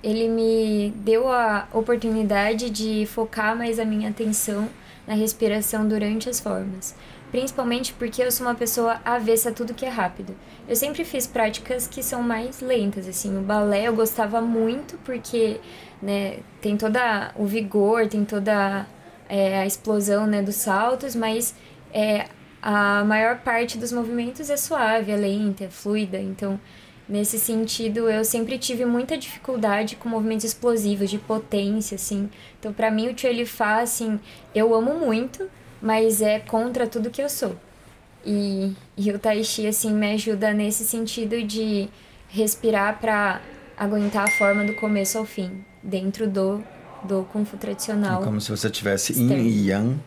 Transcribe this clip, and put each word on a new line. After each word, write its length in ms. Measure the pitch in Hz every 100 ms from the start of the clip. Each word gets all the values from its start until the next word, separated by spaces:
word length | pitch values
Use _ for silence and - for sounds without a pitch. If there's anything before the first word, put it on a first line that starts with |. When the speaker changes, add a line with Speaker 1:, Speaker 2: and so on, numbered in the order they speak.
Speaker 1:
ele 260 | 214 220 226
me 640 | 226 226 226 220 208 208 208
deu 320 | 202 220 262
a 340 | 247 226 208 -
oportunidade 960 | 226 226 240 226 220 214 202 208 220 247
de 380 | 214 220 214 214
focar 500 | - 226 226 214 226
mais 220 | 233 226
a 60 |
minha 260 | 220 214 214
atenção 580 | 208 220 214 - 202 220 - - - -
na 80 |
respiração 760 | 214 220 220 220 214 214 220 214
durante 400 | 214 208 220 233
as 100 | 240
formas. 540 | 214 190 190 185 - - - - -
Principalmente 640 | 240 262 - 240 240 262
porque 280 | - 240 226
eu 80 | 247
sou 160 | 247 247
uma 80 |
pessoa 460 | 240 233 240 233 226
avessa 440 | 233 240 220 226 233
a 40 |
tudo 200 | 220 240
que 120 | 247
é 40 | 262
rápido. 480 | 233 180 - 190 190 - - -
Eu 80 | 233
sempre 280 | 277 294
fiz 220 | 320 277 240
práticas 600 | 240 220 214 - 254 247
que 160 | -
são 200 | 254 240
mais 380 | 240 226 240 269
lentas, 480 | 254 247 202 202 185
assim. 280 | 180 202 196
O 20 |
balé 480 | 190 208 208 202 233
eu 60 |
gostava 460 | 220 220 - 208 226
muito 560 | 233 226 226 254 302 349
porque, 540 | - 247 - 240 220 214 - - - -
né, 360 | 196 202 196 - - -
tem 160 | 208 208
toda 560 | 220 226 247 208 - -
o 100 | 208
vigor, 600 | 208 202 208 202 226 214
tem 160 | 214
toda, 600 | 208 208 202 208 196 196 202 - - - -
é, 300 | 202 190 190
a 60 | 190
explosão, 600 | - 220 214 202 202 214
né, 160 | 208
dos 140 | 196 202
saltos, 580 | - 196 226 254 277 233
mas... 380 | 220 220 233 - - - -
é, 340 | 214 214 208 - - - -
a 400 | - 208 202 202
maior 340 | 208 214 220 240
parte 380 | - 233 240 233
dos 120 | 233
movimentos 560 | 240 226 240 240 262 294
é 80 | 285
suave, 540 | - 311 226 226 208
é 40 | 208
lenta, 480 | 202 202 208 196
é 40 | 190
fluida. 500 | 175 202 208 202 190
Então, 400 | 196 190 202 196 - - - - -
nesse 320 | 202 208 220
sentido, 680 | - 220 220 - 226 214 226
eu 160 | 214
sempre 320 | 220 233 233 262
tive 260 | - 240 247
muita 320 | 240 254 320
dificuldade 800 | - - - 254 214 202 214 -
com 120 | 233
movimentos 360 | 226 220 220 220
explosivos, 640 | - 240 233 202 202 202
de 80 | 202
potência, 800 | - 220 220 208 202 220 208 -
assim. 340 | - 202 202 - - -
Então, 120 | 220
pra 180 | 208 220
mim, 160 | 214 233
o 40 |
Tio 160 | 247 262
Ele 160 | 233
Fá, 360 | 233 - 214 220
assim, 360 | 240 - 226 208 - - -
eu 180 | 214 226
amo 200 | 226 240 320
muito, 480 | 294 220 254 - 381 - - -
mas 400 | 214 220 220 208
é 160 | 214 214
contra 460 | 214 220 240 254 233
tudo 240 | 233 220
que 100 | 233
eu 80 | 285
sou. 260 | 285 214 180 - - - - - -
E, 480 | - 208 202 196 196 190 - -
e 140 | 202
o 60 | 202
Tai 260 | 220 214
Chi, 220 | 220 - 214
assim, 260 | 214 220
me 220 | 214 208
ajuda 400 | 214 214 202 214
nesse 300 | 208 208 214
sentido 580 | 220 226 226 240 220 233
de 480 | 214 214 220 208 196 - - - -
respirar 680 | 196 214 - 226 214 202 214
pra 420 | 226 208 202 180 - - - -
aguentar 480 | 202 208 202 208
a 60 | 202
forma 340 | 202 202 202
do 80 | 208
começo 440 | 214 214 208 196 220
ao 80 | 220
fim, 360 | - 185 190 196 -
dentro 440 | 208 185 190 196 220
do, 360 | 196 190 208 220 - - -
do 200 | 190 196 190
Kung 120 | 214
Fu 120 | 208 196
tradicional 640 | 214 202 - 208 202 185
Speaker 2:
É 20 |
como 160 | 202 208
se 100 | -
você 200 | 107 110
tivesse 420 | - 104 98 -
Speaker 1:
externo. 240 | 135 120 139
Speaker 2:
yin 100 | 117
e 200 | 107 98
yang 300 | 98 113 143